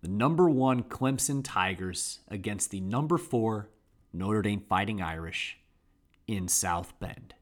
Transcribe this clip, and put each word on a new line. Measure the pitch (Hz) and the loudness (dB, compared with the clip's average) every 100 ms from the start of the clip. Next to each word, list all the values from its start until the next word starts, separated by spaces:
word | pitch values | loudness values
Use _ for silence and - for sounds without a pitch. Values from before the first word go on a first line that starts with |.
the | 85 | -4
number | 101 127 160 180 | 0 2 6 6
one | 131 131 123 | 6 4 2
Clemson | 117 - 131 135 - 139 | 0 -2 0 0 0 -2
Tigers | 135 - 92 90 92 90 - - - | -2 0 0 0 -6 -6 -8 -8 -10
against | 104 104 101 - | -6 -4 -4 -4
the | 98 | -4
number | 95 117 151 165 | -2 0 2 0
four | - 120 110 110 104 _ _ _ _ | 2 0 2 0 -6 _ _ _ _
Notre | 85 95 107 | -4 0 2
Dame | 104 104 | 2 0
Fighting | - 92 104 107 | 0 0 0 -2
Irish | 85 80 82 - - - _ _ _ _ _ _ - | -4 -6 -6 -6 -8 -10 _ _ _ _ _ _ -6
in | 104 90 | -4 0
South | - 95 85 87 - | 0 2 0 -2 -10
Bend. | 95 - - - | -12 -12 -18 -20